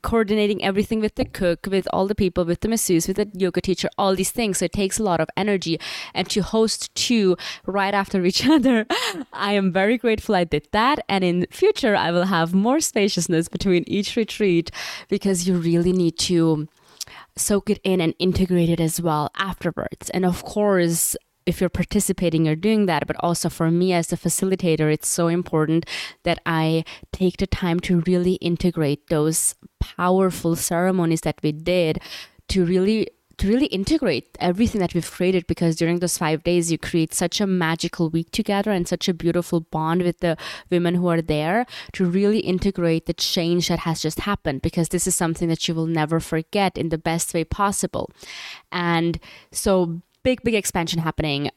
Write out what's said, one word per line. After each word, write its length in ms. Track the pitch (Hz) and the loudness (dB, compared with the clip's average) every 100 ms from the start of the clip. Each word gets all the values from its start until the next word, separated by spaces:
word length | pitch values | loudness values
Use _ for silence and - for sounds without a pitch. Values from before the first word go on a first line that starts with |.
coordinating 600 | - 226 208 214 208 202 | 0 0 2 2 2 0
everything 380 | - 196 202 220 | 0 0 0 0
with 140 | 214 | -2
the 100 | - | -2
cook, 420 | - - 180 170 - | -6 -2 -2 -2 -2
with 180 | 190 - | -2 0
all 140 | 175 190 | 0 0
the 80 | |
people, 300 | 214 185 180 | 2 0 2
with 160 | 170 170 | 0 0
the 80 | 214 | 0
masseuse, 400 | 226 - 170 165 | -2 2 2 2
with 80 | 190 | -2
the 140 | 208 | -4
yoga 260 | 180 185 180 | -2 -2 -2
teacher, 280 | - 180 190 - | -2 -2 -4 -2
all 180 | 196 | 0
these 160 | 185 190 | 0 -2
things. 280 | - 226 180 | -2 -2 -2
So 80 | 175 | -2
it 60 | |
takes 260 | - 196 - | -2 -2 -2
a 40 | |
lot 180 | 214 165 | 0 0
of 80 | 160 - | -2 -2
energy. 440 | 208 196 170 160 - - - | 0 0 -2 -4 -6 -12 -10
And 160 | - 175 | -6 -2
to 120 | 214 | -2
host 520 | 175 220 226 - - | 0 2 2 0 -8
two 420 | - - 233 190 175 - - | -4 0 4 4 2 -2 -10
right 300 | - 196 196 | -4 -2 0
after 280 | 202 196 196 | 0 0 2
each 220 | 180 - 247 | 2 2 4
<laughs> 100 | 311 | 6
other, 300 | 254 233 220 415 480 370 269 | 6 2 2 -2 -2 -6 -10
I 200 | - 202 | -6 0
am 180 | 202 190 | 2 2
very 240 | 180 196 240 | 2 2 2
grateful 380 | 240 220 - | 2 0 2
I 100 | 196 | 2
did 240 | 170 151 _ | 2 -2 _
that. 280 | 208 240 294 - | 0 2 0 0
And 160 | 196 | 0
in 220 | 180 175 180 | 2 0 -2
future, 460 | - 381 415 240 202 | 2 2 2 2 2
I 140 | 160 | 2
will 140 | 175 185 | 2 2
have 260 | 180 165 | 2 2
more 280 | 185 214 294 | 2 2 2
spaciousness 680 | - - 202 - 170 165 170 | 0 0 0 0 0 0 0
between 360 | - 202 175 - | -2 2 2 2
each 300 | 196 202 - | -2 -2 -2
retreat 540 | 214 - 208 170 165 - - - - | -2 0 2 2 0 -8 -12 -12 -4
because 400 | 202 196 185 175 | -2 0 0 2
you 80 | 180 | 0
really 360 | 165 170 175 | 2 2 4
need 260 | 185 170 165 | 2 0 0
to 500 | - 180 165 156 151 _ _ - - - - - | 0 2 4 2 -4 _ _ -18 -18 -16 -20 -6
soak 340 | - 202 - | 0 0 0
it 100 | 202 | -2
in 180 | 196 185 | 0 0
and 140 | 160 - | 0 0
integrate 500 | 180 175 185 180 170 | -2 0 2 2 2
it 120 | 170 | 2
as 200 | 160 - | 0 0
well 300 | 170 151 147 - | -2 0 -2 -4
afterwards. 760 | 196 175 180 - - - - | -6 -4 -6 -6 -8 -10 -6
And 140 | 185 | 0
of 200 | 185 180 | 0 -2
course, 720 | - - 208 190 170 165 - - _ _ - | -6 0 2 4 2 0 -2 -4 _ _ -6
if 140 | 175 | -2
you're 100 | 180 | -2
participating, 760 | - 175 208 190 185 175 160 | -2 0 0 0 0 0 2
you're 120 | 160 156 | 2 2
doing 300 | 202 220 196 | 2 2 2
that. 200 | 156 143 | 0 -2
But 100 | - | -2
also 280 | 175 170 170 | 0 0 -2
for 220 | - 165 | 0 2
me 220 | 170 185 | 2 2
as 160 | 175 165 | 0 0
the 80 | 175 | -4
facilitator, 760 | 175 - 190 190 180 156 156 | -2 -2 -2 0 0 2 2
it's 160 | 151 - | 0 -2
so 200 | - 170 | 0 0
important 580 | 170 180 160 156 160 165 - - - | 0 0 0 2 0 0 -10 -12 -8
that 160 | 170 165 | -4 -4
I 400 | - 165 160 160 160 - - | -2 0 2 0 -2 -14 -14
take 260 | - 185 - | -2 -2 0
the 80 | 196 | -4
time 340 | - 180 170 | -2 0 0
to 220 | - 175 165 | 2 0 2
really 280 | 180 180 | 2 2
integrate 760 | 185 170 170 180 170 147 143 _ | 0 -2 0 0 0 0 -2 _
those 460 | 160 151 160 - - - _ | 0 2 0 -2 -6 -20 _
powerful 760 | - - 180 185 190 170 170 | -8 -2 0 2 2 0 -2
ceremonies 680 | 165 - 170 185 185 165 160 | -2 0 0 2 2 2 0
that 180 | 160 - | -2 -2
we 100 | 151 | -2
did, 480 | 151 160 180 160 165 - - - _ - | -2 0 2 2 -2 -6 -16 -18 _ -4
to 160 | 190 | 0
really, 440 | 170 180 190 220 - _ _ - | 2 2 2 2 -2 _ _ -4
to 80 | 196 | 0
really 180 | 233 294 | 2 2
integrate 720 | 185 196 320 233 127 - - | -2 0 0 2 -2 -4 -4
everything 440 | 175 180 233 214 | -2 2 2 2
that 100 | 175 | 0
we've 180 | 175 - | -2 -4
created, 360 | - 180 185 175 | -2 2 2 0
because 280 | 170 170 | 0 0
during 240 | 160 165 175 | 2 0 0
those 200 | 175 - | -2 -2
five 260 | 160 156 | -2 0
days, 260 | 175 175 170 | 2 2 2
you 60 | 160 | -2
create 380 | - 175 160 | 0 0 0
such 260 | - 175 - | 0 -2 0
a 60 | 202 | 0
magical 640 | 185 160 165 170 - 165 | 2 0 -2 -4 -2 0
week 200 | 165 165 | 0 -2
together 380 | - 214 202 208 | -4 0 0 0
and 160 | 196 175 | 0 -2
such 220 | 175 - | -2 -2
a 60 | |
beautiful 460 | 170 170 175 170 175 | -2 0 0 0 -2
bond 420 | 160 156 156 170 | -2 -4 0 2
with 180 | 175 170 | 0 0
the 160 | 175 160 - - - | -2 -2 -6 -16 -2
women 240 | 175 170 175 | 0 2 0
who 120 | 175 | 2
are 140 | 165 | 0
there, 420 | 165 151 156 208 247 - - | 0 -2 0 0 -2 -8 -16
to 100 | - | -2
really 360 | 180 180 202 214 | 0 2 2 2
integrate 640 | - 190 196 185 170 165 - | 0 0 0 0 0 0 -2
the 80 | |
change 540 | 170 - - 165 175 165 | -4 -2 -2 0 0 0
that 120 | 170 | -2
has 220 | - 160 | -2 -2
just 180 | 156 - | -4 -4
happened, 400 | - 202 165 135 | -2 -2 -2 -4
because 300 | 165 175 160 | -4 -2 -2
this 160 | 175 185 | 0 -2
is 100 | 170 | 0
something 320 | 170 165 170 | -2 -2 -2
that 180 | 160 - | -2 -2
you 80 | |
will 120 | 165 160 | -2 -2
never 340 | 165 151 165 | 0 0 -2
forget 560 | - 160 160 208 196 - | -2 -4 -2 -2 -2 -2
in 140 | 165 | -4
the 80 | 160 | -2
best 340 | 170 170 - | -2 -4 -2
way 100 | 170 | -4
possible. 680 | 160 - 202 196 196 - - _ - - - - _ | -4 -2 -2 0 -4 -4 -8 _ -18 -16 -16 -18 _
And 480 | 180 175 170 170 160 - - _ | -2 0 2 0 -2 -10 -20 _
so 520 | - - 190 175 170 _ _ | -4 2 2 2 -4 _ _
big, 200 | 254 254 | -2 0
big 120 | - | 0
expansion 440 | 220 185 185 165 165 | 0 0 -2 -2 -2
happening 520 | 165 - 156 143 143 | -2 -2 -2 -2 -4